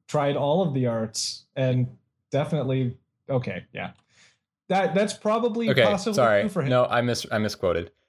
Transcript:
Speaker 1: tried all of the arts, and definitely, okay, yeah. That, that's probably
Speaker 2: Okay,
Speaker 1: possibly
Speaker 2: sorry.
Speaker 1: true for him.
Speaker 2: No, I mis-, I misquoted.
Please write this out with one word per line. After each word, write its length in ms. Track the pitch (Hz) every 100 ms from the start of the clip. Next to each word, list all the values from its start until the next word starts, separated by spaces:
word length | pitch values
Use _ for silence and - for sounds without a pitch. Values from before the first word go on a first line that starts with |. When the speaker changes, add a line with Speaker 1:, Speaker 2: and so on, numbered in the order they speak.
| -
Speaker 1:
tried 300 | 151 143 143
all 260 | 143 160
of 120 | 180
the 120 | 135 123
arts, 600 | 113 113 - - - - -
and 320 | 131 127 123 - _ _ _
definitely, 640 | 139 147 156 131 131 127 123 _ _ -
okay, 360 | 131 120 92 -
yeah. 180 | - 92 - _ _ _ _ _ _ -
That, 260 | 185 185
that's 180 | 175 208
probably 560 | - 208 220 233 220 233
Speaker 2:
Okay, 120 | 131
Speaker 1:
possibly 320 | 110 196 208
Speaker 2:
sorry. 280 | 202 120 104
Speaker 1:
true 80 | 110
for 120 | 185
him. 60 | 135
Speaker 2:
No, 160 | 127 123
I 140 | 120
mis-, 260 | 120 117 -
I 60 | 113
misquoted. 520 | 107 - 92 85 85 -